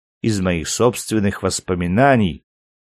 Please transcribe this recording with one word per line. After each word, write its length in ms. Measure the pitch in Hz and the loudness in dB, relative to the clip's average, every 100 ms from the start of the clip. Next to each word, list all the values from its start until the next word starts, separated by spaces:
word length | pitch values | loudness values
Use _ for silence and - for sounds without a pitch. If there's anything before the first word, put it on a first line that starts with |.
| _ _ | _ _
из 180 | 117 104 | -4 0
моих 280 | 92 87 78 | 0 -2 -4
собственных 760 | - 117 117 - 110 101 - | 0 0 0 -2 -2 0 -2
воспоминаний, 1000 | 95 - - 92 87 95 139 127 98 73 _ _ _ _ | -4 -4 -4 -2 0 2 4 4 2 -2 _ _ _ _